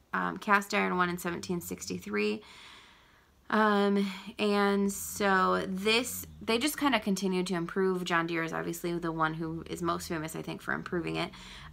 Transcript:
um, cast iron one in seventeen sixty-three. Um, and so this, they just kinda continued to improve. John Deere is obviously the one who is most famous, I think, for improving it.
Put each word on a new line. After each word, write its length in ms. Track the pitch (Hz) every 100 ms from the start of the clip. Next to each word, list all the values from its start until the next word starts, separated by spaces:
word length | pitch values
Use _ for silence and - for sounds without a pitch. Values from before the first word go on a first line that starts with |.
| _
um, 260 | 190 180 175
cast 360 | - 202 202
iron 220 | 202 190 180
one 120 | 180
in 100 | 175
seventeen 420 | 180 170 - 175
sixty-three. 800 | - 180 - 180 190 208 208 214 - - - - - - _ _ _ _ -
Um, 600 | 214 214 202 202 202 196 190 202 -
and 520 | 208 202 202 202 202
so 720 | 196 - - 202 190 185 185 190
this, 580 | 190 202 226 254 - - -
they 160 | 202 226
just 200 | 294 -
kinda 200 | 285 226
continued 480 | 214 196 196 185 185
to 80 |
improve. 480 | 180 170 - 190 185
John 240 | 180 170 165
Deere 160 | 170
is 100 | 165
obviously 460 | 165 170 170 175 170
the 140 | 170
one 220 | 165 160
who 280 | 160 160 165 -
is 120 | 170
most 260 | 170 170 -
famous, 260 | 165 156
I 80 | 160
think, 200 | 151 -
for 120 | -
improving 400 | 151 165 180 160
it. 160 | 160 160 - - - -